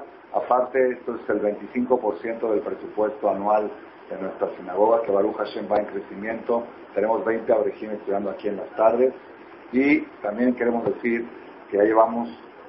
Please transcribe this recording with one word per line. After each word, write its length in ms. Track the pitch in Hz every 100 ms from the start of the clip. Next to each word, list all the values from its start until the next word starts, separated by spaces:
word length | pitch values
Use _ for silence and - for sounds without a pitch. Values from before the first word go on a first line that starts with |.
| - - -
Aparte, 580 | - - 127 123 135 127
esto 240 | 123 - 117
es 140 | -
el 100 | 107
veinticinco 580 | 107 104 101 123 123 123
por 200 | 107 101
ciento 340 | - 113 117
del 80 | 104
presupuesto 680 | 98 95 95 104 107 - 104
anual 420 | 95 104 107 104 - - - -
de 80 | 95
nuestra 320 | 95 - - -
sinagoga, 440 | 92 92 110 113
que 80 | 113
Baruch 260 | 98 104 107
Hashem 340 | 101 113 104
va 60 | 107
en 80 | 104
crecimiento. 800 | 98 - 98 107 113 - 117 - - -
Tenemos 300 | 101 107 110
veinte 300 | 113 113 -
abrejim 380 | 107 104 - 110
estudiando 400 | 104 - 98 101
aquí 180 | - 104
en 80 | 98
las 100 | 90
tardes. 420 | - 113 117 131 - - - - - -
Y 300 | 120 143 139 - -
también 320 | 104 107 127 123
queremos 280 | 120 120
decir 420 | - - 120 117 117 - - - -
que 60 | 98
ya 60 |
llevamos 440 | 110 110 113 120 117 - - -